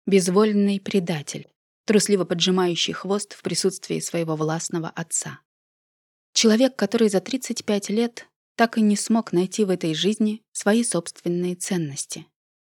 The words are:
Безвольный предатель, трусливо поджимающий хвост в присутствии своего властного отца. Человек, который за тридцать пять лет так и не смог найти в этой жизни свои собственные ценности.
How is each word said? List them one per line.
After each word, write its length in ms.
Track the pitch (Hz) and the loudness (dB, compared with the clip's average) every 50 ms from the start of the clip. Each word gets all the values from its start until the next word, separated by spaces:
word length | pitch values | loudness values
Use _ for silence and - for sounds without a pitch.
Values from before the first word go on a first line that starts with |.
| _ | _
Безвольный 760 | - 190 196 175 185 180 202 214 220 208 202 202 202 202 196 | 2 4 4 4 4 4 4 4 4 4 2 2 2 2 -2
предатель, 680 | - - - 202 175 175 175 151 147 - - - - - _ _ _ _ _ _ _ | -2 -2 -2 -2 0 -2 -4 -6 -6 -8 -12 -14 -14 -18 _ _ _ _ _ _ _
трусливо 400 | - 226 208 185 - 202 190 175 | 2 2 4 4 4 2 0 0
поджимающий 720 | - 185 170 165 196 185 185 185 175 170 165 - - 170 | 0 -2 0 0 2 2 2 2 0 0 -2 -2 -4 -6
хвост 400 | - - 185 202 208 - - - | -6 -4 -4 -4 -4 -4 -8 -12
в 80 | - | -10
присутствии 580 | - - 170 - - 190 180 - - - 170 160 | -8 -6 -2 0 0 -2 -2 -4 -6 -6 -6 -6
своего 360 | 160 - - 170 165 160 160 | -6 -4 -4 -4 -2 -2 -2
властного 520 | 151 156 156 156 165 - - - 170 160 165 | -2 -2 -2 -2 -4 -4 -6 -6 -6 -6 -6
отца. 520 | - - 165 - - - - 151 139 - _ _ _ _ _ _ _ _ _ _ _ _ _ _ _ _ _ _ | -8 -8 -8 -6 -6 -6 -6 -8 -12 -16 _ _ _ _ _ _ _ _ _ _ _ _ _ _ _ _ _ _
Человек, 440 | - - - 226 214 220 262 254 254 | -2 2 4 4 6 6 4 2 2
который 320 | - 208 196 - 226 226 208 | 0 -2 0 2 2 2 2
за 120 | 196 185 | 2 0
тридцать 440 | 185 - - 262 - - 240 - - | -2 -2 -6 -6 -6 -8 -8 -6 -4
пять 260 | - 208 202 202 - | -2 -2 -2 -2 -2
лет 380 | 202 220 233 233 233 - - _ _ _ _ _ _ - | -2 -2 -2 -2 -4 -10 -20 _ _ _ _ _ _ 2
так 180 | 233 226 - | 2 2 4
и 40 | 233 | 4
не 160 | 220 208 208 | 4 4 4
смог 360 | 202 - - 226 226 220 - | 2 2 0 0 0 0 0
найти 320 | - 175 185 185 - - 214 | 0 0 0 0 0 -2 0
в 60 | 190 | 0
этой 240 | 180 175 - 165 156 | 0 0 -2 -2 -2
жизни 480 | 156 156 190 220 - 220 214 208 220 _ _ | 0 0 0 0 0 0 -2 -2 -4 _ _
свои 320 | - - - 202 208 233 | -12 -2 0 2 2 2
собственные 720 | 233 - - 170 170 - - - - 175 175 175 180 180 180 | 2 0 -2 -4 -4 -6 -10 -8 -6 -4 -2 -2 -2 -4 -4
ценности. 720 | 175 - - 202 175 160 147 135 - - - - 165 160 - _ _ _ _ _ _ _ | -6 -6 -4 -2 -2 -2 -4 -6 -10 -10 -10 -12 -14 -14 -18 _ _ _ _ _ _ _